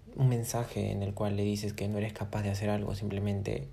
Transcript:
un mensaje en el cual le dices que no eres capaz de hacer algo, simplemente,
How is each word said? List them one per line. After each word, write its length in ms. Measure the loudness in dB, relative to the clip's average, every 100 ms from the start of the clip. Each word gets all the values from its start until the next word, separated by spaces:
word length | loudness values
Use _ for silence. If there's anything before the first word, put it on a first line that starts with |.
| -8 4
un 140 | 4
mensaje 600 | 4 0 -2 -2 -2 0
en 100 | 0
el 140 | -2 0
cual 200 | 0 2
le 60 |
dices 320 | 2 0 -2
que 140 | -2 -2
no 100 | 0
eres 160 | -2
capaz 300 | -4 -4 -2
de 80 | 0
hacer 180 | 0 0
algo, 240 | 0 0
simplemente, 720 | -2 -2 0 0 0 0 -2 -6